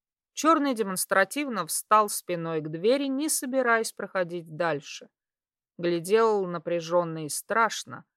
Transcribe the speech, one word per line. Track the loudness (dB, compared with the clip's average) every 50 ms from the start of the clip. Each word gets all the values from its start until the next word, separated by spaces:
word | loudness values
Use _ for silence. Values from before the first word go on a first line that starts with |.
| _ _ _ _ _ _ -10
Чёрный | -2 4 4 4 4 4 0 0
демонстративно | -2 -2 -4 -2 -6 -4 0 2 2 2 2 0 -6 -6 -4 -4 -6 -4
встал | -4 -4 -6 0 4 4 4 4 4
спиной | 0 -8 -6 -6 -6 -4 -4 -4 -4 -4
к | -4 -4
двери, | -8 0 2 2 2 4 2 -2
не | -2 -2 -2 -2
собираясь | -2 -2 -2 -2 0 0 2 4 2 2 2 -2 -6
проходить | -10 -12 -6 -2 -2 -2 -2 -4 -10 -10 -10 -6
дальше. | -4 -2 -2 -2 -4 -6 -10 -16 -16 -18 -20 _ _ _ _ _ _ _ _ _ _ _ _ _ -4
Глядел | -2 -2 0 0 0 2 4 4 4 4 4 2 0
напряжённо | -2 -6 -6 -4 -2 -4 -2 -2 0 2 2 2 0 -4 -6 -6
и | -6
страшно, | -8 -8 -6 -2 2 2 2 2 0 -4 -12 -12 -16 -18 -18 _ _